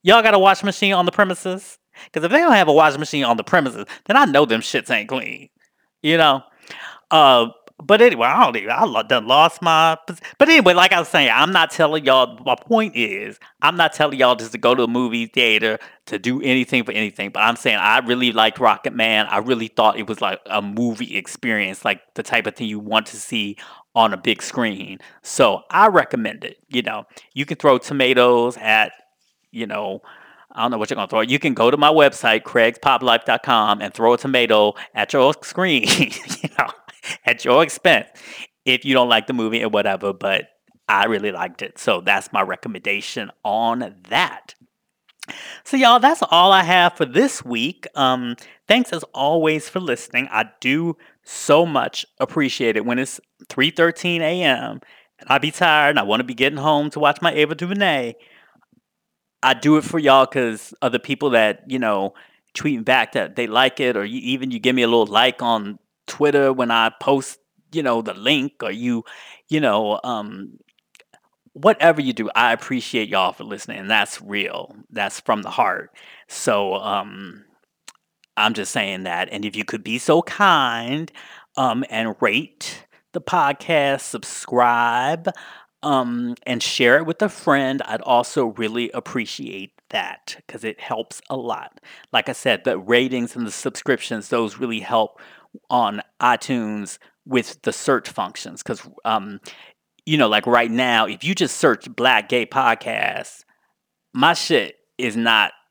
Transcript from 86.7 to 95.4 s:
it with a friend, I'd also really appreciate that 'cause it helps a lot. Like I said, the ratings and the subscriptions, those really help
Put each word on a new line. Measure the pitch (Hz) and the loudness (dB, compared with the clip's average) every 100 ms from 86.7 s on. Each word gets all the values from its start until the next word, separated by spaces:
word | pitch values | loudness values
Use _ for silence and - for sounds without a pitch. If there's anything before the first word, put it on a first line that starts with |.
| - 123 139 | 0 4 4
it | |
with | 160 170 | 0 -4
a | 208 | -4
friend, | - - 139 131 135 | -2 -2 0 0 -4
I'd | - 110 | -8 -8
also | - 120 120 - 120 | 0 0 0 -4 -4
really | 104 110 117 117 | -4 -6 -4 -6
appreciate | 120 - 127 107 - 123 95 98 _ _ | -8 -8 -8 -8 -12 -12 -14 -18 _ _
that | 104 92 - - - - | -8 -8 -12 -18 -20 -20
'cause | 113 | -12
it | 110 - | -12 -12
helps | - 110 113 - _ | -10 -8 -8 -16 _
a | 131 | -10
lot. | 120 95 - _ - - _ | -8 -10 -12 _ -20 -20 _
Like | 123 - | -4 -4
I | |
said, | - 131 104 | -6 -4 -4
the | - 87 | -4 -6
ratings | 95 120 131 127 120 | 0 0 0 -4 -8
and | 127 | -8
the | 113 | -10
subscriptions, | - 123 - - 123 - 113 - | -8 -10 -8 -6 -6 -6 -10 -6
those | 120 110 - | -4 -4 -8
really | 127 113 | -10 -10
help | 95 117 107 _ - - | -4 -2 -2 _ -20 -20